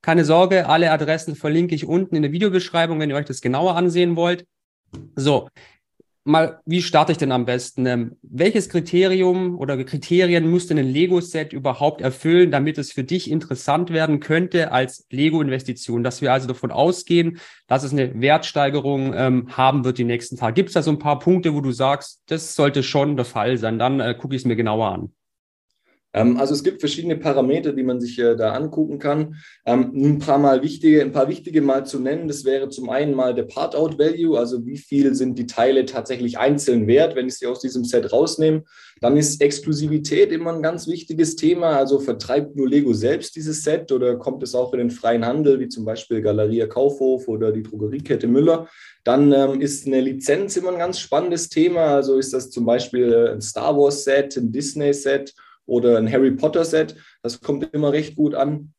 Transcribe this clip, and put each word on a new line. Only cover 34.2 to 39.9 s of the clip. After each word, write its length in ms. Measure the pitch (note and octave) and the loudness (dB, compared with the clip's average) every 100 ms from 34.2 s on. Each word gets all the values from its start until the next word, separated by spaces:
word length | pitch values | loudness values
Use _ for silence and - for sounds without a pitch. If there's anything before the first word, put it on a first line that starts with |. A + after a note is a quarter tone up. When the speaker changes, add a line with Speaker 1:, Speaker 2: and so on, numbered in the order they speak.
| E3 B2+ | 0 0
Speaker 2:
also 260 | A#2+ B2 | -2 -4
wie 140 | A#2+ C#3+ | -8 -12
viel 380 | - C#3 C#3 A#2+ | -4 2 2 2
sind 240 | C3 B2 | -2 -4
die 80 | A#2+ | -6
Teile 380 | - B2 C3+ B2 | 0 2 2 0
tatsächlich 520 | A#2+ A2+ B2 A#2+ A#2+ | -6 -8 -6 -6 0
einzeln 480 | C3 C#3+ C3+ A#2+ G#2+ | 0 0 0 0 4
wert, 300 | C3 D#3+ B2+ | 4 4 0
wenn 100 | B2+ | -6
ich 140 | - | -6
sie 80 | B2 | -8
aus 140 | B2 | -6
diesem 220 | C3 B2 | -6 -6
Set 300 | A#2+ B2 G#2+ | -2 -2 0
rausnehme. 480 | A#2 D#3+ - D#3 D#3 D#3 - - _ | 0 0 2 0 0 -6 -20 -20 _
Dann 160 | B2 D3 | 2 2
ist 240 | D3 - | 2 2
Exklusivität 880 | C#3+ - - D3 D3+ | 0 0 -4 -4 -2